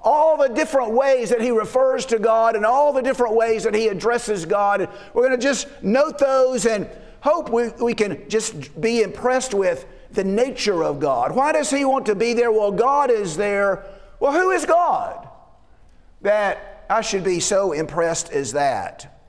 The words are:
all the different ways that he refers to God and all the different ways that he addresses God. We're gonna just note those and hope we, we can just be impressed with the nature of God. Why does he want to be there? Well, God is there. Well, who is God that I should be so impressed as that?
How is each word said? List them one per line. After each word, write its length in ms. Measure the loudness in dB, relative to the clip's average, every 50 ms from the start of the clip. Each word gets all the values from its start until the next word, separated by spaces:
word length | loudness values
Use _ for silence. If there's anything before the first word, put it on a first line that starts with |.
| 2
all 320 | 2 4 4 4 4 4
the 120 | 2 2 0
different 440 | 2 -2 -2 0 0 -2 0 2
ways 360 | 0 2 4 4 2 2 2 0
that 100 | 0 0
he 100 | 0 0
refers 560 | 0 0 -2 0 0 2 2 2 0 -2 -2
to 140 | -2 -2 0
God 340 | 2 2 2 4 2 2 2
and 100 | 2 0
all 280 | 2 2 4 2 2
the 100 | 2 0
different 320 | 0 -2 0 0 0 0 2
ways 300 | 2 2 2 0 0 0
that 100 | -2 0
he 140 | 0 0 0
addresses 580 | -2 0 -2 0 0 0 -2 -4 -4 -4 -2
God. 420 | -2 0 0 2 0 0 0 -2 -6 -8 -18 -20 -4
We're 120 | 0 0 2
gonna 140 | 2 2 2
just 280 | 0 0 0 0 -4 -12 -14 -6
note 380 | -2 0 2 2 2 2 2 0
those 440 | 0 2 4 4 2 2 2 0 0
and 240 | 0 0 0 -4 -8 -12 -20 -20 -20 -20 -4
hope 300 | 0 0 0 0 0 -2
we, 200 | 0 0 0 -2 -4 -2
we 140 | -2 -2 0
can 340 | 0 -2 -2 -2 -8 -8 -2
just 520 | -2 -2 -2 -2 -10 -12 -14 -14 -8 -4
be 220 | -2 0 2 0
impressed 520 | 0 -2 -4 -4 -2 0 0 0 -2 -2 -2
with 320 | 0 0 0 0 -2 -8 -18 -20 -20 -20 -6
the 100 | -4 -2
nature 600 | -2 0 2 0 0 0 -2 -4 -2 0 0 0 0
of 160 | -2 -2 0
God. 340 | 0 0 0 0 0 0 0
Why 160 | 0 0 2
does 180 | 2 0 0 0
he 160 | -2 0 2
want 220 | 2 0 0 0
to 80 | -2 0
be 180 | 0 0 0
there? 200 | 2 2 2 2
Well, 180 | 2 2 2 0
God 400 | 2 2 2 2 2 2 2 2
is 260 | 2 0 0 -4 -4
there. 500 | -2 -2 0 0 0 0 0 -2 -4 -8 -18 -20 -20 -20 -20 -6 -2
Well, 120 | 0 2
who 200 | 2 2 2 2
is 140 | 2 0 2
God 600 | 2 4 4 4 2 0 -2 -4 -6 -10 -12 -16 -20 -20 -20 -20 -20 -20 _ -20 _ -20 _ -20 -20 _ -20 _ -20 _ -4
that 640 | 0 0 2 2 0 -2 -2 -4 -10 -18 -20 -20 -6 -2
I 120 | -2 -2
should 240 | -2 -2 -4 -2 -2
be 160 | -2 -2 -2
so 320 | 0 0 0 0 0 0
impressed 580 | -2 -4 -6 -4 -2 0 0 0 0 -4 -6 -4
as 220 | -4 -4 -4 -2
that? 560 | -2 0 0 0 0 -2 -6 -8 -12 -16 -20 -20 -20 -20 _